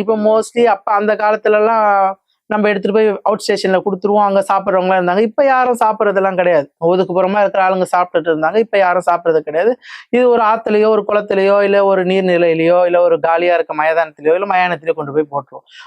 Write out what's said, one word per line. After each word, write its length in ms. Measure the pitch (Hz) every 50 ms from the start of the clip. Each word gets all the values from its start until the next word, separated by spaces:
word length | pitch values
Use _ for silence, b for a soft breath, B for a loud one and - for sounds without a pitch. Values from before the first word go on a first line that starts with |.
இப்ப 160 | 202 208 220 214 208
mostly 420 | 214 220 220 214 - - 240 240 233 -
அப்ப 160 | - - - 214 202
அந்த 140 | 208 208 214 208
காலத்துல 380 | 214 214 214 214 - 220 214 214
எல்லாம் 240 | 214 220 226 220 214 208 202 196 196 190 196 - _ _ _ _ _ -
நம்ம 180 | 214 214 208 208
எடுத்துட்டு 260 | 208 196 190 202 196
போய் 120 | 220 220 214 196 - -
அவுட் 180 | 190 214 202 -
ஸ்டேஷன்ல 340 | - 202 196 - 190 190 180
கொடுத்துருவோம், 440 | 175 202 196 185 - 202 202 208 208
அங்க 140 | 202 196 196 190 -
சாப்பிடுறவங்களா 480 | 196 196 185 202 185 190 180 185 190 185
இருந்தாங்க. 240 | 180 175 180 202 226 220
இப்ப 160 | 226 - 285
யாரும் 340 | 269 262 254 254 254 247 226
சாப்பிடுறதெல்லாம் 560 | 233 214 214 196 220 208 190 196 190 190 185 175
கிடையாது. 260 | 180 180 170 151 139 - _ _ 165
ஒதுக்குப்புறமா 540 | 165 180 185 190 185 175 185 185 185 196 208
இருக்கிற 220 | 202 190 190 202 190
ஆளுங்க 220 | 185 190 185 180 -
சாப்பிட்டுட்டு 380 | - 175 180 - - 170 156 170
இருந்தாங்க, 280 | 160 156 156 160 190 220
இப்ப 180 | 226 - - 202
யாரும் 280 | 190 180 180 185 175
சாப்பிடுறது 340 | - 175 170 175 170 160 160
கிடையாது. 280 | 151 - 151 160 190 226 254 B B B B B B B
இது 140 | - 240 254 247
ஒரு 140 | 240 226
ஆத்துலயோ 460 | 220 208 226 226 226 226 214 208 214 214
ஒரு 120 | 220 208 208
குளத்திலயோ 520 | 208 208 208 202 208 202 190 190 196 202 202
இல்ல 160 | 202 196 196 202 196
ஒரு 180 | 196 196 185 185
நீர்நிலையிலயோ 720 | 180 185 190 190 185 175 170 175 170 160 160 160 165 175 180 180
இல்ல 140 | 175 175 175
ஒரு 180 | 175 175 165 160
காலியா 340 | 147 165 165 170 175 175 175
இருக்க 180 | 165 165 - 156
மைதானத்திலயோ 600 | 151 151 160 160 165 165 156 147 - 143 156 165
இல்ல 120 | 185 202 202
மயானத்திலயோ 440 | 190 180 180 180 175 151 156 165 156 160
கொண்டு 160 | 147 143 135
போய் 140 | 151 156 143
போட்டுருவோம். 320 | 139 147 170 _ 135 - B B B B B